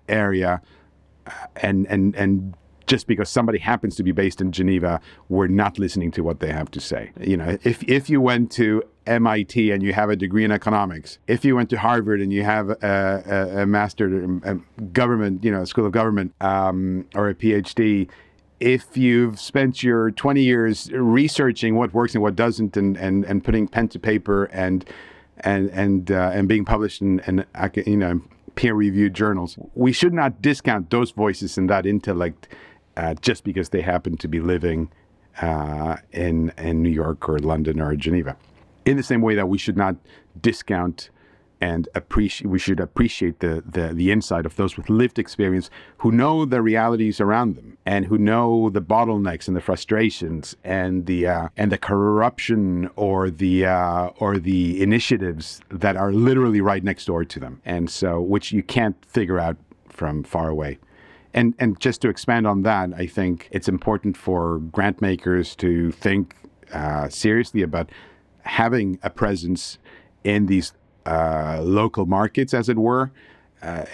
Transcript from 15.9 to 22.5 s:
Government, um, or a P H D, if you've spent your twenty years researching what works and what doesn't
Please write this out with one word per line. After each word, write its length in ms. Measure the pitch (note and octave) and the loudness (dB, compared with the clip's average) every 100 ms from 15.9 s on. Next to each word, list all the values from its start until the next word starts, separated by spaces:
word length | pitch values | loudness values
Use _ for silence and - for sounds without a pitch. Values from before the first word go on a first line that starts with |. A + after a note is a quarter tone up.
Government, 420 | A2+ A2 G#2 F2+ - | 2 0 0 -2 -4
um, 680 | G2 F#2+ F#2+ F#2 F#2+ F#2 F#2 | -2 0 0 0 -2 -4 -4
or 140 | G2+ G#2 | -2 -2
a 60 | |
P 180 | F#2 A2 | 0 0
H 220 | G#2 F#2+ | 2 0
D, 340 | - A2 G2+ F#2 - - _ _ - | 0 2 2 -2 -8 -20 _ _ -2
if 360 | A#2+ B2+ - - | 2 2 0 0
you've 420 | B2+ A#2+ A#2+ G#2 | 4 4 2 -2
spent 440 | - C#3+ C3+ B2 | -4 0 0 0
your 280 | B2 A#2 A2+ | 2 2 2
twenty 320 | G#2 C#3 C#3 | 0 0 2
years 480 | C3 A#2+ A2+ A2 - | 4 4 2 0 -4
researching 840 | C3 A#2+ A#2+ D3+ - C3+ A#2 A2+ A2 | 0 4 4 4 2 0 2 2 2
what 160 | A#2+ | 2
works 220 | G2+ A#2+ | 0 0
and 80 | A2 | 2
what 120 | G#2 F#2 | 0 2
doesn't 400 | A#2 | 0